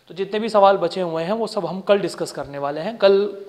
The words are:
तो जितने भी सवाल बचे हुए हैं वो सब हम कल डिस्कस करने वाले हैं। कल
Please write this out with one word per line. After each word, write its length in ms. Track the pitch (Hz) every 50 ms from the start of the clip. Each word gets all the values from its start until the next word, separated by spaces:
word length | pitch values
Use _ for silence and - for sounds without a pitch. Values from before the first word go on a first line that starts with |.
| _ -
तो 40 | 170
जितने 240 | 170 196 190 208 214
भी 80 | 226 220
सवाल 280 | 220 208 196 196 202
बचे 240 | 185 170 170 - 190
हुए 220 | 185 170 160 160 165
हैं 100 | 175 220
वो 140 | 226 220
सब 200 | 196 - 208 170
हम 140 | 160 175 190
कल 180 | 185 - 202 196
डिस्कस 340 | 175 170 170 - 170 - -
करने 260 | 156 139 135 143 139
वाले 220 | 139 139 147 151
हैं। 160 | 165 214 233 214
कल 280 | 202 196 196 196 202 196 - - -